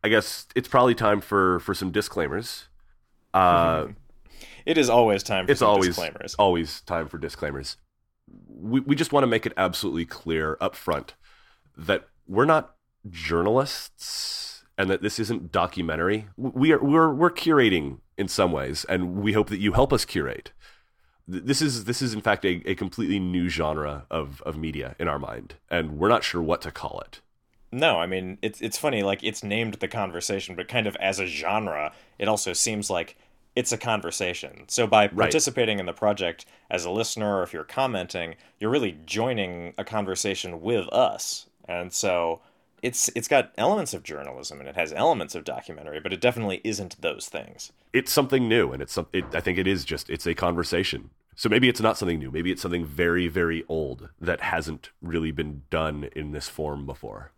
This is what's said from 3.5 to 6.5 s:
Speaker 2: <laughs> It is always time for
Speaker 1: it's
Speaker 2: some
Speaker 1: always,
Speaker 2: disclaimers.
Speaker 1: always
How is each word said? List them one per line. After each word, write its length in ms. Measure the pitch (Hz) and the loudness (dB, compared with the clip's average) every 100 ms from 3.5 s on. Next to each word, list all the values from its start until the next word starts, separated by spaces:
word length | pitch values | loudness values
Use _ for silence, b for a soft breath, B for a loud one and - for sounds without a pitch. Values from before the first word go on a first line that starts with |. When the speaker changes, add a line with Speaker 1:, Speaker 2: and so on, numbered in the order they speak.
| 87 82 80 76 | 6 6 2 -2
Speaker 2:
<laughs> 40 | - - - - B B B - | -10 -20 -20 -20 B B B 0
It 100 | 160 | 4
is 100 | 123 | 6
always 320 | 117 113 98 | 8 8 4
time 240 | - 98 92 | 2 0 2
for 60 | |
Speaker 1:
it's 80 | 139 | 4
Speaker 2:
some 80 | 113 | 6
Speaker 1:
always, 200 | 101 92 | 6 4
Speaker 2:
disclaimers. 460 | 85 82 - - - | 2 -4 -6 -10 2
Speaker 1:
always 440 | 101 | 4